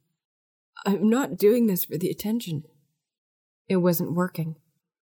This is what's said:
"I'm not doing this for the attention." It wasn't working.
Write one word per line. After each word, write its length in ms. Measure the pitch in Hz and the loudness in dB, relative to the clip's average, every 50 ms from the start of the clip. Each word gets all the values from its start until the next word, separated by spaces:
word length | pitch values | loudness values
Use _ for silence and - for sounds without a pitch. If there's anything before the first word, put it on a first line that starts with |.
| _ _ _ _ _ _ _ _ _ _ _ _ _ _ _ - - | _ _ _ _ _ _ _ _ _ _ _ _ _ _ _ -6 -2
"I'm 220 | 196 196 180 175 220 | -2 0 2 2 2
not 300 | 226 254 285 139 156 180 | 2 2 0 -2 -2 2
doing 280 | 190 208 233 247 233 | 4 4 6 6 4
this 200 | 220 185 175 - | 2 2 0 -2
for 100 | - 156 | -4 -4
the 140 | 151 180 - | -4 -4 -4
attention." 540 | - - - 208 220 240 226 180 160 156 156 - _ _ _ _ _ _ _ _ _ _ _ _ _ _ _ _ _ _ _ | -4 -4 -6 -6 -6 -6 -6 -6 -8 -8 -8 -12 _ _ _ _ _ _ _ _ _ _ _ _ _ _ _ _ _ _ _
It 120 | - 190 185 | -2 0 2
wasn't 360 | 175 180 170 165 175 - 147 | 2 2 2 0 -2 -2 -2
working. 420 | 175 180 185 - - 160 165 160 - _ _ _ _ _ _ _ _ | -2 -2 -2 -4 -6 -8 -8 -8 -12 _ _ _ _ _ _ _ _